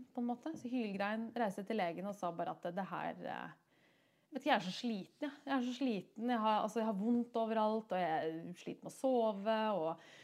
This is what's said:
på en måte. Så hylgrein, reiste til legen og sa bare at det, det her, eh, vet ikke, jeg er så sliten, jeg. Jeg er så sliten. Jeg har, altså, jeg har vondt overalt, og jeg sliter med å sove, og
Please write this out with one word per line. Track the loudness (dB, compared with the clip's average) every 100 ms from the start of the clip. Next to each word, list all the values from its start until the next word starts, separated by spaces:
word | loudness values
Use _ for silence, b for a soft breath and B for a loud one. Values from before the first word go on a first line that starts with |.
| -8
på | -4
en | -4
måte. | -4 -6 -8
Så | -4
hylgrein, | -2 -2 0 0 -2 -4 0
reiste | 0 0 -2
til | 0
legen | 0 -2 -6
og | -4
sa | -4
bare | -2 -4 -4
at | -4
det, | -4
det | -4
her, | -4 -4 -4
eh, | -6 -6 -8 -14 b b b b b b b -4
vet |
ikke, | 2
jeg | 4
er | 2
så | -4
sliten, | -4 -4 -6 -6 -6
jeg. | -6 -2
Jeg | 0
er | 0
så |
sliten. | 0 0 0 -4 -6 0
Jeg | 2
har, | 4 4
altså, | 2 0
jeg | 0
har | 2
vondt | 4 4 2 0
overalt, | 2 2 2 2 0 0
og |
jeg | 2 2 0 -4 -8 -10
sliter | -10 -8 -10
med |
å |
sove, | -2 2 4 4 2 2 2 2
og | 2 0 -4 B B